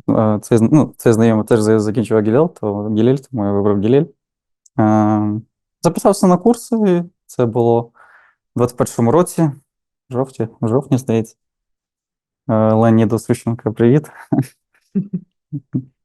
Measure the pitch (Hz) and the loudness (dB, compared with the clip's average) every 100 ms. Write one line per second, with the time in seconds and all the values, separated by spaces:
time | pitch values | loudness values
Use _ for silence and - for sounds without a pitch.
0 | - 113 107 104 - 117 113 151 - - | -4 0 0 -2 0 2 4 2 0 0
1 | 127 110 117 110 104 117 107 110 107 101 | 0 2 2 2 2 0 2 2 0 -4
2 | 104 110 107 123 165 - 107 101 107 107 | -2 0 2 0 0 -4 -8 -6 -4 0
3 | 120 139 - 123 101 101 104 101 107 139 | 0 0 -6 -6 -2 0 0 0 2 0
4 | 170 _ _ _ _ _ _ - 107 107 | 0 _ _ _ _ _ _ -2 0 2
5 | 107 107 104 107 - _ _ _ 170 - | 2 0 -2 -6 -10 _ _ _ -4 0
6 | 220 196 190 180 226 240 - 226 202 175 | 0 2 2 2 0 -2 -4 -2 0 0
7 | 175 _ _ - 120 120 117 117 117 _ | -4 _ _ -4 -2 0 0 0 -2 _
8 | _ _ _ _ _ 117 120 - 127 - | _ _ _ _ _ -4 -4 -2 -4 0
9 | 117 175 175 - 160 127 _ _ _ _ | 2 2 0 -2 -4 -4 _ _ _ _
10 | - 127 135 - 110 - 117 123 135 127 | -10 -6 -6 -6 -10 -6 -2 -2 0 -4
11 | - 113 110 _ _ _ _ _ _ _ | -2 -4 -4 _ _ _ _ _ _ _
12 | _ _ _ _ - 110 110 110 113 113 | _ _ _ _ -4 0 2 2 2 2
13 | 107 113 - 120 120 117 110 110 117 151 | 2 -2 -4 -4 -4 -6 -6 0 2 2
14 | 151 - - 139 - _ _ _ _ 196 | -2 -18 -6 -4 -4 _ _ _ _ -8
15 | 196 180 _ _ - 143 _ 131 131 _ | -6 -10 _ _ -14 -14 _ -10 -10 _